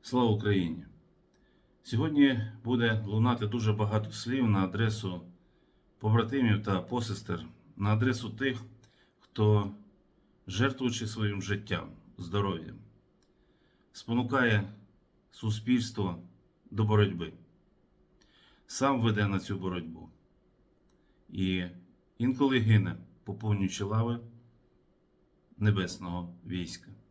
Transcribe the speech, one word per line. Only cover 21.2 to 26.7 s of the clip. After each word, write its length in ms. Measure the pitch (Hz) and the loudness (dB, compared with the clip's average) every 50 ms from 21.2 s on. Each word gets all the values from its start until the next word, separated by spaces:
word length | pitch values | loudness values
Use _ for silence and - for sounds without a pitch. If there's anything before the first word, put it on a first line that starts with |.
| _ _ | _ _
І 360 | - 92 92 92 92 92 90 90 - - - _ _ _ _ _ _ _ | -4 -2 0 0 0 -2 -2 -6 -10 -16 -20 _ _ _ _ _ _ _
інколи 400 | 120 127 131 127 143 135 131 123 | -2 -2 2 2 2 2 4 2
гине, 380 | 107 110 110 104 92 87 85 - - - - _ _ | 4 6 6 6 4 2 -4 -8 -14 -20 -20 _ _
поповнюючи 600 | - 104 - 110 107 104 98 98 90 - - 101 | -12 -12 -6 -2 -2 0 0 0 -2 -2 -4 -4
лави 360 | 98 107 113 117 120 120 117 - - - - - - _ _ _ _ _ _ _ _ _ _ _ _ _ _ _ _ _ _ _ _ - - | -2 0 0 0 0 -2 -6 -8 -16 -20 -20 -20 -20 _ _ _ _ _ _ _ _ _ _ _ _ _ _ _ _ _ _ _ _ -6 2
небесного 760 | 104 107 98 92 90 85 87 - 90 87 87 90 87 87 - - - | 2 4 4 4 0 -2 -4 -8 -8 -6 -6 -6 -8 -10 -14 -16 -12
війська. 440 | - 90 92 87 - | -8 -6 -6 -6 -8